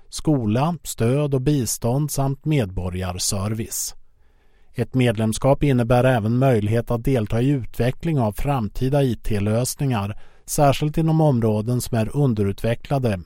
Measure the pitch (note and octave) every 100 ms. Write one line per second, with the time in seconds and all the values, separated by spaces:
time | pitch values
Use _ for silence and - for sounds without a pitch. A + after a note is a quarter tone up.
0 | - - - C#3+ G#2+ A#2 D#3 E3+ - -
1 | A2+ C#3 D3 C3+ C3 D3 A2 - A#2 C3+
2 | D3+ - C#3 C#3 D3+ D3 G2+ F#2 F2+ F2+
3 | F#2 F2+ - G2 G2+ A2+ - - - -
4 | - _ _ _ _ _ - - A#2 B2+
5 | B2 A2 A2 A2 C3+ C#3 D3 B2 A#2 B2
6 | B2+ B2 G#2 B2 C3+ A2+ G2+ A#2 - A#2+
7 | B2 C3 G#2 A2+ C3 C#3+ A2 - A#2+ -
8 | E3+ D3 A2 - C#3 C#3 G2+ - B2+ C#3+
9 | C3+ G#2+ - G2+ G2+ A2 B2+ - C#3+ A#2
10 | G2+ - - - - - C#3+ C#3 D3+ D#3
11 | D#3+ D#3+ D#3 A#2+ A2 G#2+ G#2+ B2 - A2+
12 | G#2+ C#3+ C#3 G#2+ G2 F#2+ A2+ A#2 - C#3
13 | B2 F#2+